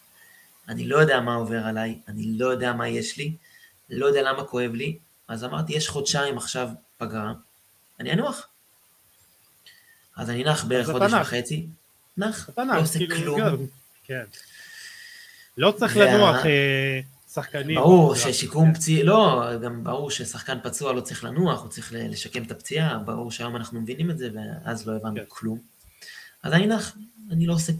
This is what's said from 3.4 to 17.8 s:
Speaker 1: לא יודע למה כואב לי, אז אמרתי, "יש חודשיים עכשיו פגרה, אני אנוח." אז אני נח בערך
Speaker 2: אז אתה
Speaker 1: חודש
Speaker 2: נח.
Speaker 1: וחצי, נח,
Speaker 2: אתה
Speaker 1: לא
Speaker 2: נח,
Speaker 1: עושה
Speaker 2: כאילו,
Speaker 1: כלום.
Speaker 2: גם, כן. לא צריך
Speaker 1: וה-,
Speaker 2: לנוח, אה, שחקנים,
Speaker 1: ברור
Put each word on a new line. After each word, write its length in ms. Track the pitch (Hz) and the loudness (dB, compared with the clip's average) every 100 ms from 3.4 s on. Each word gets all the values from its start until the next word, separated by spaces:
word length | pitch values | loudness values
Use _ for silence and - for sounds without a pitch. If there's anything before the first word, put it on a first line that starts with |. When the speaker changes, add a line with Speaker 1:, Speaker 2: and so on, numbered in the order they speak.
| _ - - _ - | _ -20 -20 _ -12
Speaker 1:
לא 160 | - 139 | -2 2
יודע 160 | 139 | 4
למה 220 | 135 139 | 2 0
כואב 300 | - 123 123 | -2 -2 -2
לי, 220 | 117 143 160 _ _ - | -2 -6 -6 _ _ -12
אז 160 | 113 | -8
אמרתי, 280 | 123 151 160 | -6 -4 -2
"יש 160 | 151 156 | -2 -2
חודשיים 500 | 147 139 143 143 123 | -4 -2 0 0 -2
עכשיו 300 | - 131 123 113 _ - | -6 -4 -6 -8 _ -12
פגרה, 340 | 113 107 107 117 - _ _ _ _ - | -8 -6 -8 -10 -14 _ _ _ _ -12
אני 120 | - | -2
אנוח." 340 | 170 277 240 - _ _ _ _ _ _ _ _ _ _ _ - - _ _ _ - | -2 -2 -6 -12 _ _ _ _ _ _ _ _ _ _ _ -20 -20 _ _ _ -10
אז 140 | 117 | -6
אני 140 | 120 | -2
נח 200 | 143 151 | 0 0
בערך 240 | 113 127 120 | 0 0 0
Speaker 2:
אז 80 | 160 | 2
אתה 20 | |
Speaker 1:
חודש 140 | 196 | 4
Speaker 2:
נח. 80 | 226 | 4
Speaker 1:
וחצי, 460 | 156 120 120 156 165 - _ _ _ - | 0 -4 -4 -6 -8 -14 _ _ _ -6
נח, 320 | 208 214 - | -6 -6 -10
Speaker 2:
אתה 160 | - | -6
Speaker 1:
לא 100 | 262 | 0
Speaker 2:
נח, 60 | 190 | 2
Speaker 1:
עושה 180 | 160 160 | 2 0
Speaker 2:
כאילו, 180 | 170 165 | -2 -2
Speaker 1:
כלום. 240 | 160 147 | -2 0
Speaker 2:
גם, 160 | 214 135 131 - _ _ | 2 0 -4 -12 _ _
כן. 200 | - 131 107 - - - - - - - - - - - - - | -10 -10 -10 -16 -20 -20 -20 -20 -18 -18 -20 -20 -20 -20 -14 2
לא 160 | 190 | 2
צריך 240 | 208 233 208 | 4 2 6
Speaker 1:
וה-, 80 | |
Speaker 2:
לנוח, 420 | 202 208 196 131 151 | 8 8 8 6 4
אה, 540 | 143 139 135 135 131 131 _ - | 4 4 2 0 -2 -8 _ -14
שחקנים, 420 | - 139 147 143 | -10 -8 -6 -2
Speaker 1:
ברור 380 | 131 | 4